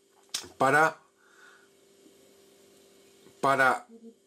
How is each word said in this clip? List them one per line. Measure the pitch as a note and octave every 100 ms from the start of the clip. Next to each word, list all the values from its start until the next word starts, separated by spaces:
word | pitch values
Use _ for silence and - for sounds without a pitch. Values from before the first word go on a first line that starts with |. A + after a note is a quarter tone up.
| _ _ _ - - -
para, | C3 D3 D#3 - _ _ _ _ - _ _ _ _ _ - _ _ _ _ _ _ _ _ _ _ _ - -
para | C3+ C3+ C3 B2 - A3+ - _